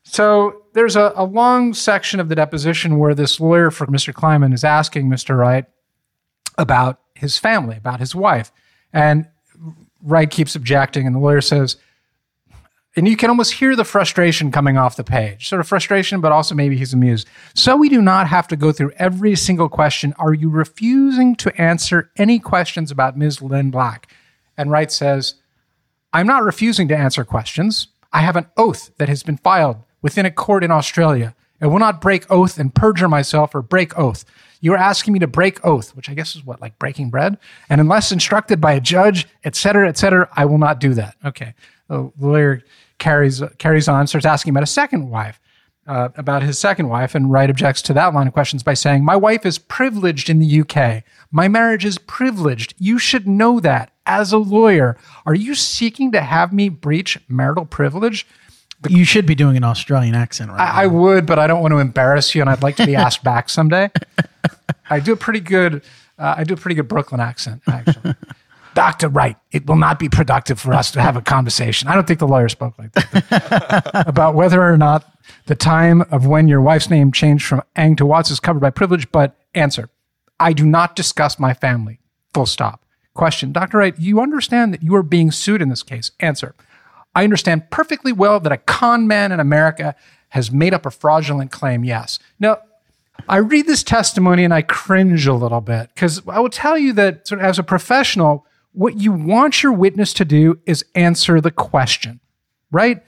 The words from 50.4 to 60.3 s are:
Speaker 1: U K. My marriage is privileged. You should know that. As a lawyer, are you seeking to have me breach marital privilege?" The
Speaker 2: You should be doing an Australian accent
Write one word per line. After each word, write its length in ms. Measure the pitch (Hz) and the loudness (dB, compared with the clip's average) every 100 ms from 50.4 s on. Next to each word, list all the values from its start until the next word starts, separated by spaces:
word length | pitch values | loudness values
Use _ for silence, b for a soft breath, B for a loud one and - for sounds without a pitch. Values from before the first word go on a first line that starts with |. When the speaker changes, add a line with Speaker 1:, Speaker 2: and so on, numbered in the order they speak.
| 156 | 2
Speaker 1:
U 180 | 151 | 2
K. 400 | 147 151 120 110 b b b | 0 0 0 -2 b b b
My 180 | 151 190 | 0 2
marriage 340 | 220 233 214 | 2 0 0
is 140 | 208 180 | -4 -8
privileged. 800 | - - 262 208 151 117 113 - | -10 -4 -4 -2 -4 -4 -8 -6
You 200 | 185 240 | -2 0
should 300 | - 262 196 | 0 -2 0
know 320 | 196 233 240 | 2 2 2
that. 320 | 165 123 113 _ - | 0 -2 -4 _ -4
As 260 | 202 196 | -2 0
a 60 | 214 | 0
lawyer, 580 | 202 208 226 175 127 120 B B - | 2 4 4 4 2 -2 B B -4
are 100 | 170 | -2
you 180 | 226 | -2
seeking 600 | 285 - - 233 226 269 | -6 -6 -4 -6 -4 -2
to 80 | 214 | -2
have 320 | 131 - 175 | 0 -2 0
me 160 | 202 202 | 0 -2
breach 480 | 160 147 156 190 - - | -4 -4 -4 -4 -10 -6
marital 380 | 127 135 160 160 | -4 -2 -4 -6
privilege?" 600 | - 139 165 226 208 b b b b b - | -4 -4 -2 -4 -6 b b b b b -10
The 100 | - | 0
Speaker 2:
You 100 | 180 | 2
should 220 | 175 214 165 | 4 2 2
be 100 | 143 | 2
doing 220 | 147 127 | 2 2
an 80 | 120 | 0
Australian 500 | 113 - 135 120 117 | -2 -2 0 0 0
accent 360 | 120 | -4